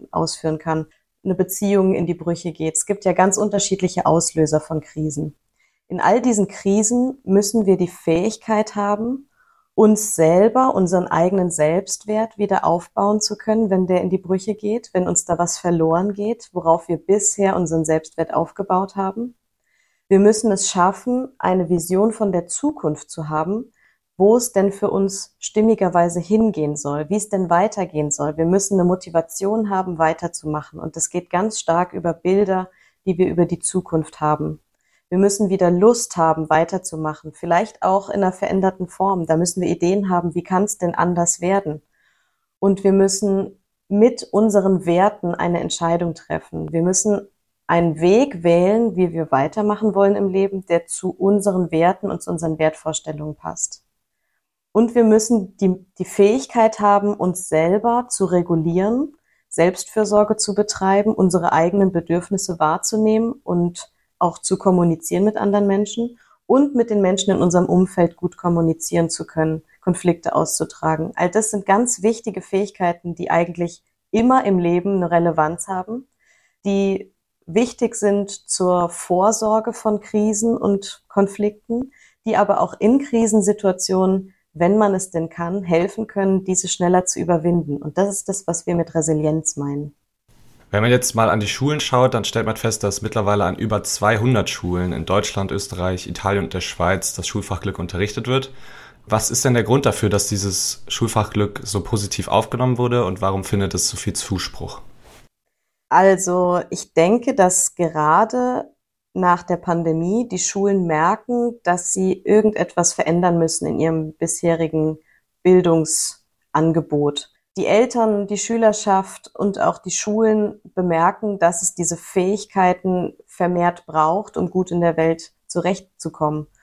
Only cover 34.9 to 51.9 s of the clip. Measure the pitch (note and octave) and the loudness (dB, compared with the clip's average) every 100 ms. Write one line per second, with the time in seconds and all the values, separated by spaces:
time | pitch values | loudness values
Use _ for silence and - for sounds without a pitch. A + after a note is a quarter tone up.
34.9 | _ - F#3 G3+ G3+ G3 F#3+ F3 F3 A3 | _ -4 2 2 2 0 2 2 4 4
35.9 | A#3 - F3 D#3+ D#3+ D#3 D#3 E3 F#3 - | 4 -2 0 0 2 2 2 2 -4 -8
36.9 | D#3 D#3 D3+ D#3 - F3 E3+ G#3+ - F#3 | -8 -8 -8 -14 -10 0 0 0 -4 0
37.9 | G3 G3+ G3+ F#3 F#3 F#3+ F#3+ F#3+ F#3+ F3+ | 0 0 -2 0 -2 -2 0 0 -2 -10
38.9 | - G3 F#3 E3 D#3+ F3 F#3 F3 F3 F3 | -4 -2 -2 0 0 0 -2 -4 0 0
39.9 | G3+ F#3+ F3 F3 F3 F3 F#3 G#3 - F3 | 0 0 0 -2 -4 -2 -2 -2 -2 -4
40.9 | - F3 E3+ E3+ - F3 G3 E3 D3+ _ | 0 0 0 -2 -2 0 0 -2 -10 _
41.9 | _ _ _ _ _ _ - G3 G3 G3 | _ _ _ _ _ _ -2 0 2 2
42.9 | G3 G3 F#3+ G3+ G3 G3 - _ _ - | 4 2 0 0 -2 -4 -10 _ _ -2
43.9 | G3+ B3 B3 - G3+ A3 G3 F#3+ F#3 F3 | 4 4 4 -2 2 4 4 2 0 2
44.9 | E3+ G#3 G#3 F3 F3 F3 E3+ E3 - E3+ | 2 2 0 -6 -2 -2 -2 -4 -4 0
45.9 | E3+ E3+ D#3 - D#3+ - D#3+ D#3 E3 F3 | 0 -2 -6 -8 -8 -8 -10 -4 -2 0
46.9 | F#3 G#3+ G3 G3+ _ _ _ - E3+ E3+ | 0 0 -2 -4 _ _ _ 0 2 2
47.9 | D#3 E3+ A3 C#4 F3 E3+ E3+ F#3 A3 A#3 | 2 4 4 2 0 2 4 4 2 0
48.9 | F3 F3 E3 D#3 C3+ C#3+ A3 G#3 G#3 G#3+ | 0 0 -2 0 0 0 -2 -2 0 0
49.9 | G3 G3+ G3+ G3 F#3+ G3 F#3+ - E3+ - | 2 2 2 0 0 0 -2 -2 -2 -2
50.9 | - F#3 - G3 G#3 G3 F#3 E3 D#3+ F3 | -8 -6 0 2 2 2 0 0 2 2